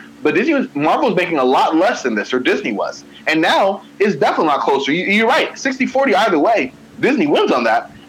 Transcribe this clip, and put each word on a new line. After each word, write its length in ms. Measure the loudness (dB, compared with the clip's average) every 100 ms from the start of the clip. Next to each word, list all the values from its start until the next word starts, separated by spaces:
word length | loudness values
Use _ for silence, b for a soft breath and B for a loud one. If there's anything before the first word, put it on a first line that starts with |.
| B -4
but 120 | -2
Disney 180 | 0 0
was, 200 | 0 -2
Marvel 340 | -2 0 0 0
was 80 | 0
making 220 | -2 0
a 60 |
lot 320 | 2 2 2 2
less 260 | 0 0
than 120 | -4
this, 180 | -4 -2
or 60 | -2
Disney 320 | 0 -2 -2
was. 320 | -6 -6 -8 -16 B -4
And 140 | 0
now 420 | 2 2 2 -2 -8 -2
it's 180 | 0 2
definitely 300 | 0 0 0
not 120 | 0
closer. 320 | 0 0 0
You, 120 | -2 0
you're 200 | 0 2
right, 300 | 0 -2 -4
sixty 280 | -6 -4 -2
forty 280 | 0 2
either 240 | 2 2 2
way, 340 | 2 0 -2 -8 -20 -4
Disney 260 | 0 0 2
wins 240 | 2 2
on 120 | 2
that. 260 | 2 0 -2 B